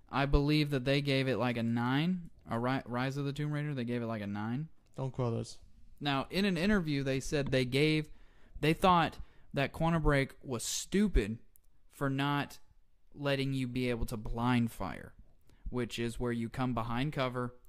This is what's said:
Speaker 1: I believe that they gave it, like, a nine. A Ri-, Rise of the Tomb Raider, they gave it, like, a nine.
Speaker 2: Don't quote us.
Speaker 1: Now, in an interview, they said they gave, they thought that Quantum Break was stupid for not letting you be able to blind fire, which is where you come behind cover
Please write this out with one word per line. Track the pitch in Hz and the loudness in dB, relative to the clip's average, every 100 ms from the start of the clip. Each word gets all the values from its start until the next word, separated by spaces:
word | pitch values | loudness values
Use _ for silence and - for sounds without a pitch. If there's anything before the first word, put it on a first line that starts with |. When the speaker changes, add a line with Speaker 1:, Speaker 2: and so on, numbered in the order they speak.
| - | -6
Speaker 1:
I | 127 139 | -2 4
believe | 147 143 151 147 | 4 6 4 2
that | 139 127 | 0 2
they | 143 | 2
gave | 143 135 131 | 2 2 2
it, | 107 | 0
like, | 123 120 | 0 0
a | |
nine. | 117 117 120 135 170 185 165 - - | 0 0 0 0 0 -2 -6 -14 -6
A | 113 | -4
Ri-, | 123 135 - | -2 -2 -4
Rise | 120 131 139 | -4 -4 -4
of | 143 | -4
the | |
Tomb | 139 147 | -4 -4
Raider, | 147 151 | -2 -4
they | 135 | -4
gave | 120 120 | -4 -4
it, | 117 | -4
like, | 113 | -6
a | 101 | -4
nine. | 101 110 123 160 - _ - | -4 -4 -4 -6 -12 _ -8
Speaker 2:
Don't | 131 | -6
quote | - 120 | -2 -2
us. | 113 117 - - - - - | -2 -6 -12 -18 -20 -20 -8
Speaker 1:
Now, | 143 139 - | -2 -2 -2
in | 170 202 | 0 2
an | 170 | 2
interview, | 196 208 156 139 | 2 2 2 0
they | 135 135 | 0 -2
said | - 151 139 | 0 0 2
they | 131 127 | 2 2
gave, | 135 156 156 151 - - - - - | 4 4 2 -2 -10 -20 -20 -16 -2
they | 147 | 0
thought | 165 190 175 151 - - - - | 4 6 6 4 -2 -14 -16 -8
that | 139 131 | -4 -2
Quantum | - 165 170 | 0 2 2
Break | 151 139 135 - | 4 4 2 -4
was | - 117 | -8 -6
stupid | - - - 185 208 160 101 110 - - - - - | -4 -6 0 2 4 4 2 -4 -10 -20 -20 -20 -18
for | - 139 | -4 -2
not | 135 143 143 - - - - - - - | 0 2 2 0 -4 -20 -20 -20 -20 -20
letting | - 143 139 135 | -6 0 0 0
you | 135 127 | 0 -2
be | 123 123 | -2 -2
able | 117 117 | 0 -2
to | 110 | -4
blind | 117 113 123 123 117 | -6 0 4 4 2
fire, | - 92 50 - - - - - - - | -2 -8 -8 -12 -18 -20 -20 -20 -12 -6
which | 123 113 - | -4 -4 -4
is | 117 113 | -6 -4
where | 123 | -4
you | 117 113 | -2 -4
come | - 127 | -4 -2
behind | 117 113 117 147 | -2 -2 -2 -2
cover | 147 127 123 123 - | -2 -2 -2 -6 -8